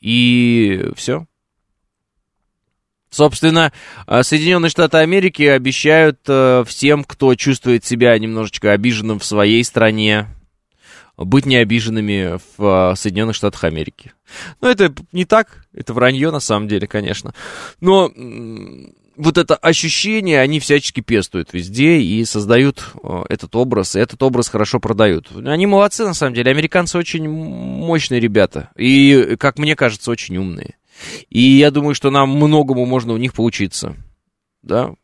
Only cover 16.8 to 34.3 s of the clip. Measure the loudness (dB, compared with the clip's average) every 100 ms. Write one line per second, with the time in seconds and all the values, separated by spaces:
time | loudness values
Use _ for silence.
16.8 | -4 -6 -6 -8 -12 -16 -18 -16 -18 -4
17.8 | 2 2 2 -4 -16 -14 -14 -16 -18 -20
18.8 | -20 _ _ -4 0 2 2 0 0 0
19.8 | -2 -4 -4 -2 0 2 2 0 0 0
20.8 | -2 -8 -2 -2 -2 -6 -8 -8 -8 0
21.8 | 2 2 2 -2 -2 -4 2 4 2 0
22.8 | -10 -16 -12 -10 -8 -8 -6 -2 -2 -2
23.8 | -2 -2 -2 -2 -2 0 -2 -2 -2 -2
24.8 | -2 0 2 0 -6 -12 -6 -2 0 2
25.8 | 2 0 -6 -4 -4 -2 0 0 0 -2
26.8 | -2 -4 -6 -6 -6 -8 -10 -12 -10 -8
27.8 | -4 -2 -2 -2 0 2 0 -2 -14 -4
28.8 | 2 6 6 6 4 0 -2 -2 -4 0
29.8 | -2 -2 -6 -8 -6 -8 -8 -10 -14 -20
30.8 | _ -20 -18 -18 -4 4 6 8 6 4
31.8 | -2 -2 -2 0 0 2 2 2 2 -2
32.8 | -2 -2 -2 -4 -4 -2 -2 -2 -6 -8
33.8 | -10 -12 -18 _ _